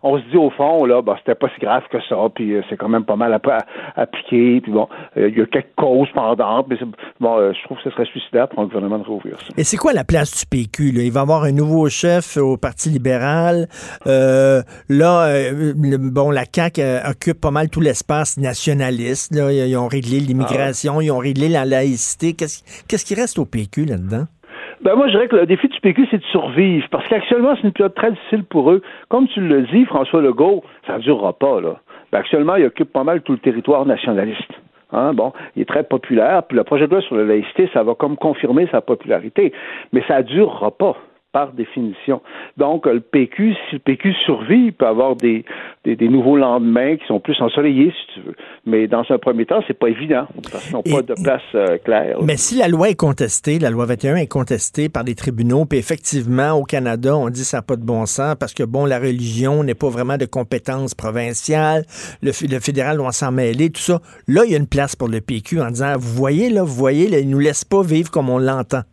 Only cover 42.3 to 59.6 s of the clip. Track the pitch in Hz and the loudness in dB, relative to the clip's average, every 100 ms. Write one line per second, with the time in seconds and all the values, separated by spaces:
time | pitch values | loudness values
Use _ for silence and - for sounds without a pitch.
42.3 | - - - 143 160 147 117 - 143 123 | -18 -18 -2 0 2 2 0 0 0 0
43.3 | - 220 196 - 139 - 135 196 185 - | 2 0 0 -6 -4 -2 0 -2 0 -2
44.3 | 120 113 226 233 - 123 110 131 120 120 | -2 4 4 4 2 0 2 0 2 0
45.3 | 110 - - - - - 117 117 131 127 | 0 -4 -16 -18 -8 -4 0 4 4 4
46.3 | 143 131 123 117 117 135 156 - - - | 4 4 2 2 2 2 -2 -2 -4 -2
47.3 | 135 117 139 143 131 160 - - - - | -2 0 2 2 4 2 0 -16 -16 -16
48.3 | - - - 113 113 110 117 120 127 - | -16 -20 -12 -2 0 2 0 0 0 2
49.3 | 117 113 208 - 131 117 113 156 131 143 | 0 0 0 -2 -2 0 0 -2 -2 -2
50.3 | - - 98 - 127 160 143 123 110 95 | -14 -14 -14 -8 -6 0 -2 -2 -4 -2
51.3 | 131 - 110 95 85 - 110 67 - 156 | -2 -2 0 0 0 0 0 0 -2 -2
52.3 | 147 - 247 175 165 202 175 156 135 117 | 0 -2 0 2 2 2 2 0 0 -2
53.3 | - 151 160 143 113 120 120 139 170 147 | -2 -2 0 0 0 -2 -2 0 0 -2
54.3 | 143 123 113 - - 151 127 120 117 135 | -4 -2 -4 -4 -4 -4 -4 -6 -4 -6
55.3 | 113 120 131 156 139 110 160 - 143 120 | -2 2 2 2 -2 -2 -6 -4 -4 0
56.3 | 127 147 156 139 143 123 113 131 151 120 | 0 2 0 0 -2 -2 -2 0 0 0
57.3 | 123 127 131 110 120 113 117 110 - 143 | -4 -6 -6 -4 -4 -2 -2 -2 -4 -4
58.3 | 147 120 - 117 131 143 123 131 123 117 | -4 -6 -4 -4 -2 0 0 -2 -2 -4
59.3 | 113 135 147 | -2 0 0